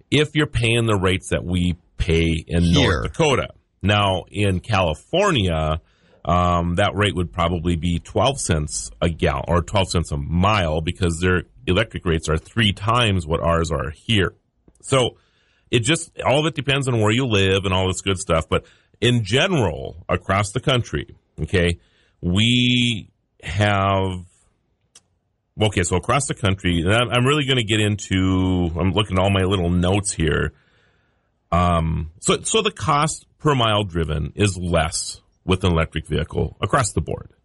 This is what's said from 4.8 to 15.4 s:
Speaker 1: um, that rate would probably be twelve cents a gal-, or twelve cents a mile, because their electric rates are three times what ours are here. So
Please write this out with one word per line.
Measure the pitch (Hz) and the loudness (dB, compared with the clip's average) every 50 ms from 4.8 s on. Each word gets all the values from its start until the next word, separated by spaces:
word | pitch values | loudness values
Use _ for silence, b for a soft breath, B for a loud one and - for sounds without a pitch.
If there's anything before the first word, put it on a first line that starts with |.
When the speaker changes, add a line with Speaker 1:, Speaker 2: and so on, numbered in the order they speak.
| 95 82 78 - - _ - 175 208 202 170 120 95 90 82 78 78 78 78 78 - b b b b b b b b | 2 2 0 -2 -4 _ 0 2 2 2 2 2 0 0 0 0 0 0 -2 -4 -6 b b b b b b b b
Speaker 1:
um, | - 85 87 90 87 87 85 85 85 87 | 0 0 2 2 2 2 0 0 0 0
that | 90 101 95 - | 0 0 0 0
rate | 95 104 101 - | 0 0 0 0
would | 87 90 80 - | -2 -4 -4 -2
probably | 87 85 85 90 85 80 90 87 | -2 -2 0 0 -2 -2 -2 -2
be | 80 78 87 85 82 | -2 0 -2 -2 -2
twelve | - - - 104 104 135 139 135 | -4 -4 -2 0 0 0 0 -2
cents | - - 87 78 76 76 - - - - - - 82 | -2 -2 -2 -2 -2 -4 -6 -10 -10 -12 -6 -4 -2
a | 85 | -2
gal-, | 80 - - 78 71 67 64 | -2 0 0 -2 0 -2 -2
or | - 85 87 82 | 0 0 0 0
twelve | - - 101 92 - | 0 -2 -2 -2 0
cents | - 87 78 - | -2 -4 -4 -4
a | 80 | -4
mile, | 71 71 64 80 87 92 101 110 104 87 80 76 82 | -6 -4 -2 0 2 2 2 2 2 0 0 -2 -2
because | 78 90 85 - 92 85 82 80 | -4 -4 -4 -2 -2 -2 -2 0
their | 90 92 90 90 - - _ - - | 0 0 0 0 -2 -4 _ -8 -4
electric | - 90 95 120 - - 85 - | -2 0 0 0 -2 -4 -6 -2
rates | 92 80 82 - - | -2 -2 0 0 -2
are | 78 80 | -2 -2
three | - - - 113 113 101 92 | -4 -4 -2 0 0 0 0
times | - 98 113 113 123 120 107 98 92 80 | 0 -2 0 0 2 2 2 0 0 -2
what | 76 82 - | -2 -2 -2
ours | - 82 85 82 82 80 | 0 0 0 0 0 -2
are | 78 69 65 69 | -2 -4 -4 -6
here. | 76 - _ - 113 101 87 - - _ _ _ _ _ _ _ _ _ | -10 -10 _ -2 0 0 0 0 -2 _ _ _ _ _ _ _ _ _
So | - - 135 135 120 - - b b b b b | -6 0 0 2 2 0 -2 b b b b b